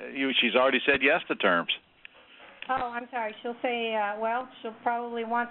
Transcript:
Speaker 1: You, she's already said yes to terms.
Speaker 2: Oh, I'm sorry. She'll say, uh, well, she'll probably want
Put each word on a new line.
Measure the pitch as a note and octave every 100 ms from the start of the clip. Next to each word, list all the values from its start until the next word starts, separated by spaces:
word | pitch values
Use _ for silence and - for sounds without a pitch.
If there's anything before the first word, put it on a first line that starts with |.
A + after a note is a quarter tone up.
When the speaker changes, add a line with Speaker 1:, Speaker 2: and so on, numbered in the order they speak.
| B2 C3
Speaker 1:
You, | C3+ B2
she's | A#2+ A#2
already | C3+ B2+ D3
said | C#3
yes | C3+ F3 -
to | C#3+
terms. | G2+ E2+ E2 - _ _ - - - - - - -
Speaker 2:
Oh, | C4 B3 A#3+
I'm | B3
sorry. | B3+ G#3+ G#3+
She'll | A#3+ A#3+
say, | B3+ A#3+ A3+
uh, | A3 G#3 G#3+
well, | A3+ A#3+ B3+ -
she'll | A3+ A3
probably | A#3+ A#3 A#3+ A#3 A3+
want | A#3+ A#3+